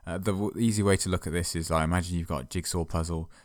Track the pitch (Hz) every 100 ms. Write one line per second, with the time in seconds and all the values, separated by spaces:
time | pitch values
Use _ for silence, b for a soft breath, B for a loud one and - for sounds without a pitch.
0 | - 87 98 95 104 92 117 104 98 95
1 | 92 90 - 85 85 85 80 80 80 90
2 | 87 87 85 73 65 90 - 90 82 85
3 | 82 82 82 B